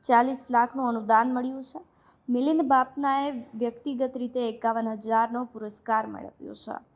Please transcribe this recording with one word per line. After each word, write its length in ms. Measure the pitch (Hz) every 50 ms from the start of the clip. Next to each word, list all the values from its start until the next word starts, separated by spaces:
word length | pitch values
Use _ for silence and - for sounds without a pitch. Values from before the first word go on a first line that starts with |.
| -
ચાલીસ 380 | - 247 233 247 262 269 262 - -
લાખનું 400 | 247 233 240 240 247 269 262 240
અનુદાન 460 | 233 226 214 208 220 220 240 254 254
મળ્યું 320 | 247 247 262 262 269 262 -
છે. 160 | - - - _ _ _ _ _ _ _ _ -
મિલિંદ 340 | 240 240 262 294 320 320 311
બાપનાએ 640 | 262 269 262 254 262 - 285 277 269 269 277 277 294 277 240 240 - -
વ્યક્તિગત 600 | 220 240 233 233 - - 285 277 240 262 254 262
રીતે 260 | 254 247 240 247 254
એકાવન 480 | 240 226 220 226 - 226 220 226 226 220 220 208
હજારનો 420 | 214 220 226 226 226 233 240 240 254
પુરસ્કાર 580 | 240 - 214 214 214 208 - _ - 220 220 226
મેળવ્યો 480 | 214 208 190 - - _ _ - - 214
છે. 220 | - - 226 - - - _ _